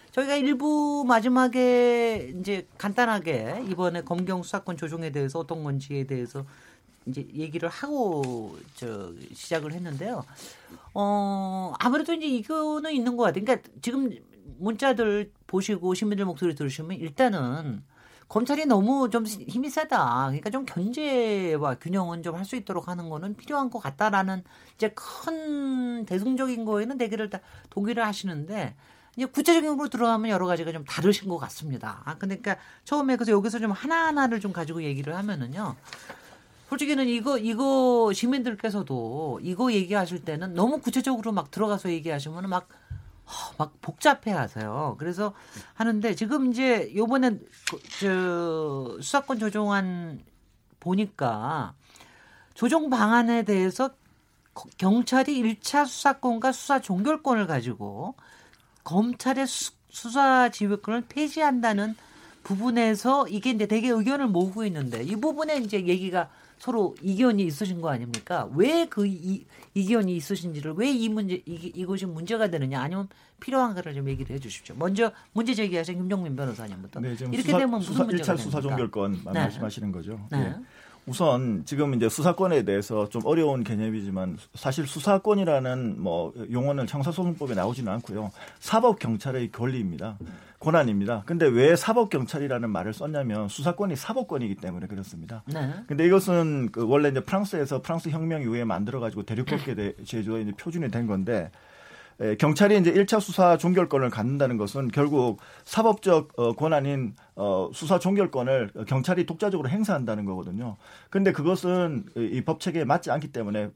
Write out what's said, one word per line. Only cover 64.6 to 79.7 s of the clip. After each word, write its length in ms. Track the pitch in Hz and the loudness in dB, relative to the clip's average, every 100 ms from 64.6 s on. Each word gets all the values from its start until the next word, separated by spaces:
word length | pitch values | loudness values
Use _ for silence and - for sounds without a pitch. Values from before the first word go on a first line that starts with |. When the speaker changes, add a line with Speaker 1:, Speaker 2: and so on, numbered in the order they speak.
Speaker 1:
있는데, 380 | 220 160 131 117 | -4 -2 -4 -4
이 140 | 135 208 | -4 0
부분에 420 | 294 294 311 294 | 0 0 0 0
이제 260 | 220 208 | 0 0
얘기가 460 | 175 180 185 175 156 - - - | 2 0 0 -2 -2 -8 -20 -12
서로 360 | - 240 185 - | -2 0 0 0
이견이 420 | 185 190 254 208 | -2 4 4 4
있으신 360 | 180 143 202 175 | 0 0 -4 -2
거 100 | 165 | -2
아닙니까? 580 | 123 120 113 - 175 101 | -2 -4 -8 -4 -4 0
왜 320 | 131 240 330 330 | 4 4 4 0
그 200 | - 202 | 0 0
이-, 400 | 180 180 196 - - - | 0 -4 -4 -6 -20 -6
이견이 400 | 196 190 233 190 175 | -2 2 2 2 -2
있으신지를, 560 | 147 196 170 147 151 | -4 -6 -6 -6 -6
왜 160 | 165 254 | 0 0
이 180 | 254 226 | 2 0
문제, 340 | 214 202 180 | 0 -2 -4
이게, 240 | - 165 175 | -6 -10 -10
이것이 380 | - 185 190 185 | -8 -4 -4 -4
문제가 420 | 160 170 226 214 | -6 -4 0 0
되느냐, 320 | 165 131 135 | 0 -2 -2
아니면 280 | 139 190 196 - - - | -4 -4 -6 -12 -20 -14
필요한가를 540 | - 262 247 185 175 | -2 2 2 -2 -6
좀 140 | 139 135 | -4 -4
얘기를 260 | 135 135 | -4 -6
해주십시오. 400 | 135 123 - - 127 | -8 -10 -14 -12 -4
먼저 340 | 175 196 226 - - | 0 2 0 -2 -8
문제 220 | 208 233 | -2 0
제기하신 420 | 220 208 175 165 175 | 0 0 -2 -2 -4
김종민 380 | 185 196 170 135 | -2 -2 -2 -4
변호사님부터. 640 | 139 110 110 92 98 - | -4 -6 -10 -12 -12 -8
Speaker 2:
네, 160 | 123 117 | -6 -6
지금 180 | 127 | -4
Speaker 1:
이렇게 120 | 240 - | -2 2
Speaker 2:
수사, 80 | 180 | 4
Speaker 1:
되면 200 | 262 233 | 4 0
무슨 140 | 175 | -2
Speaker 2:
수사, 120 | 262 | 0
Speaker 1:
문제가 140 | 226 175 | 0 0
Speaker 2:
일 60 | |
차 120 | 180 160 | 0 -2
수사 240 | - 147 | 0 -2
Speaker 1:
됩니까? 160 | 139 131 | -2 -2
Speaker 2:
종결권 360 | 113 107 98 | -2 -2 -2
Speaker 1:
네. 200 | 95 87 | -2 -4
Speaker 2:
말씀하시는 600 | 98 120 120 113 | -2 -2 -2 -6